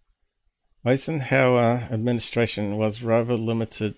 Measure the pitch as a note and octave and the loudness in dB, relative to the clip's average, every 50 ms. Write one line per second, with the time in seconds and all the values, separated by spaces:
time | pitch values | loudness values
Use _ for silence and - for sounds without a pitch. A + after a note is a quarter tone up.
0 | _ _ _ _ _ _ _ _ _ _ _ _ _ _ _ _ - A#2+ C3+ C#3 | _ _ _ _ _ _ _ _ _ _ _ _ _ _ _ _ 0 0 2 2
1 | - - E3 D3 B2 - C3 C3+ C3 B2+ B2 A#2+ A#2+ A#2 A#2+ B2 A2+ - A2+ A2 | 0 -2 -2 -4 -2 0 2 4 4 4 4 4 4 2 2 0 -2 -4 -4 -2
2 | A2+ B2 A#2+ A#2 - - - A#2+ A#2 G#2+ - G#2 G#2+ G2+ G#2 G#2+ A2 G#2+ G#2 A#2 | -2 -2 -2 -2 -2 -2 0 0 0 0 0 -4 -4 -4 -2 -2 -2 -2 -2 -2
3 | A#2+ A2+ A2+ A#2 A2+ A#2 B2 A2+ A2+ A2+ A#2 A2+ A2+ - - - G#2+ G#2 F#2+ | -2 0 2 2 2 0 -2 -2 -2 -2 -2 -2 -2 -4 -4 -4 -4 -4 -6